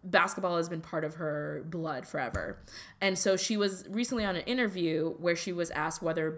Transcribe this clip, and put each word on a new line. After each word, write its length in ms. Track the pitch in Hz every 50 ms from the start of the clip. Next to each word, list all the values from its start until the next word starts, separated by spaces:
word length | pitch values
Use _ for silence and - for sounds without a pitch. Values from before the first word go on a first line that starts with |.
| -
basketball 520 | 185 175 190 170 190 - - 190 180 175
has 120 | 170 165 170
been 120 | 175 160
part 240 | 160 - - 160 156
of 100 | 151 156
her 500 | 165 175 156 147 147 147 151 151 147 -
blood 400 | 165 160 170 160 156 147 127 -
forever. 560 | - - 151 131 117 - - 78 82 - - - - - - - - - -
And 180 | - 196 185 180
so 180 | - 214 190
she 200 | 185 185 - 226
was 280 | 208 208 196 190 185 190 -
recently 360 | 196 220 247 - 262 233 214
on 120 | 196 180
an 60 | 170
interview 720 | - - 247 254 240 208 190 185 170 165 160 156 156 165 - -
where 180 | 165 175 170
she 160 | 165 - 190
was 180 | 180 175 170 165
asked 280 | - 147 151 160 160 -
whether 280 | - 165 160 165 156 156 160